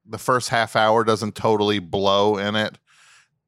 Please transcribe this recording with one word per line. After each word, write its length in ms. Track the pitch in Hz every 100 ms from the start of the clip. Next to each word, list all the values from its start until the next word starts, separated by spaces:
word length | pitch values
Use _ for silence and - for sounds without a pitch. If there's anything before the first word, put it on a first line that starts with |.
| -
the 120 | 110
first 320 | - 123 -
half 260 | 117 110 117
hour 280 | 110 113 110
doesn't 300 | 107 107 -
totally 440 | 113 107 104 104
blow 580 | 87 101 98 98 104 101
in 180 | 101 107
it 200 | 107 - _ _ _ _ _ _